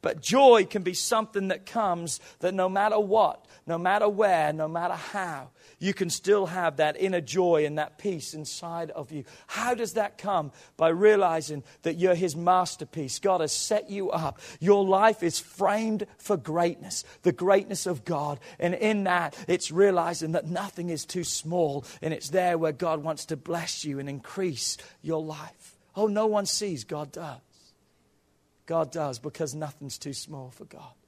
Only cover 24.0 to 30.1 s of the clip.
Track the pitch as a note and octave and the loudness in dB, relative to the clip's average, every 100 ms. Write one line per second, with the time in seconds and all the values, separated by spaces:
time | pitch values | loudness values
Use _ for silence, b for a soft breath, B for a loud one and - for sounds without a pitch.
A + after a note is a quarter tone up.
24 | C#3 C#3 - - F#3+ B2+ - - B B | -8 -10 -10 -4 -4 -4 -6 -8 B B
25 | D3+ D#3+ D#3 D3+ D#3 - - _ _ - | -6 -4 -4 -10 -14 -20 -20 _ _ -2
26 | G#3+ G#3 A3 G#3 G3 - G#3 D3+ G#2 D3+ | 0 2 2 2 0 -2 -4 -6 -8 -8
27 | D3 - E3 B2 _ _ _ _ _ _ | -8 -10 -12 -14 _ _ _ _ _ _
28 | _ _ _ _ _ _ - E3 D3+ E3+ | _ _ _ _ _ _ -4 -2 -2 -4
29 | D3 A#2+ C#3+ - D#3 D3 D3+ - C#3+ - | -6 -6 -10 -6 -6 -6 -10 -12 -14 -12
30 | C#3+ | -12